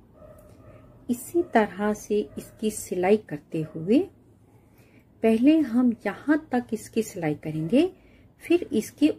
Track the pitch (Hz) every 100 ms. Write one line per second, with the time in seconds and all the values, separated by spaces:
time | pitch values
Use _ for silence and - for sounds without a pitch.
0 | _ _ - - - - - - - -
1 | - 240 - 349 349 233 208 180 208 208
2 | - 208 - - - - 214 - - 180
3 | 180 214 - 147 - 165 156 165 165 269
4 | 392 - _ _ _ _ _ _ _ _
5 | _ _ 226 226 269 320 277 233 254 220
6 | 208 - - 302 - 247 240 214 - 233
7 | 220 180 156 147 156 156 160 254 370 -
8 | _ - _ _ - 349 - - - -
9 | 302